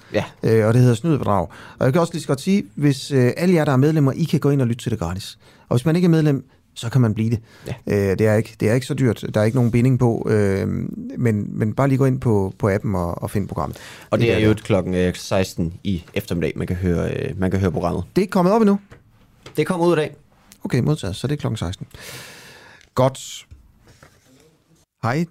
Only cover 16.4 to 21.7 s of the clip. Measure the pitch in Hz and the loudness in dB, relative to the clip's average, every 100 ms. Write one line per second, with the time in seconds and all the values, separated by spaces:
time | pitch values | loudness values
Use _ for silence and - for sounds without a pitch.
16.4 | 78 - 90 90 92 85 85 - - 92 | -4 -4 -4 -2 0 0 -2 -4 -6 -4
17.4 | 92 95 95 78 87 82 - - 208 190 | -2 0 0 0 -2 -4 -2 -2 0 2
18.4 | 180 226 208 202 - - _ _ _ _ | 4 4 4 2 -4 -20 _ _ _ _
19.4 | - - 151 180 175 156 151 - _ _ | -10 -4 -2 0 2 2 -2 -8 _ _
20.4 | _ - 208 123 147 156 95 - - 147 | _ -12 -2 0 2 0 -4 -6 -6 -4
21.4 | 127 113 87 | -4 -4 -6